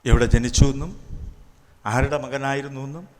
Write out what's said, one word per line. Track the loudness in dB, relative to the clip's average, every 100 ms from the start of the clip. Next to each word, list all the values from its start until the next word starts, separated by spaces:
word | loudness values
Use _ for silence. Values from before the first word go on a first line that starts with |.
| 4
എവിടെ | 4 6
ജനിച്ചുവെന്നും | 4 2 4 4 2 -8 -12 -16 -14 -14 -18 -20 _ _ _ -4
ആരുടെ | 0 0 -2
മകനായിരുന്നുവെന്നും | -4 -6 -2 -4 -6 -12 -12 -12 -16